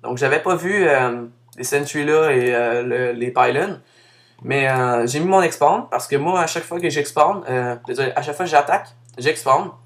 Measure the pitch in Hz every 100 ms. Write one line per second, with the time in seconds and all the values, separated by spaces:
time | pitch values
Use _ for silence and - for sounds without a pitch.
0 | - 127 135 151 185 170 175 202 175 139
1 | 123 120 120 _ _ - 123 143 143 151
2 | 147 156 156 131 123 120 117 120 123 123
3 | 123 120 123 123 123 135 196 156 _ _
4 | _ _ _ _ 123 139 135 131 127 123
5 | 123 143 175 190 170 - 147 208 233 -
6 | - 139 156 185 165 165 165 175 170 143
7 | 143 - 151 202 - 127 123 120 - 123
8 | 131 135 139 143 180 151 147 190 - -
9 | _ - 131 156 139 139 185 -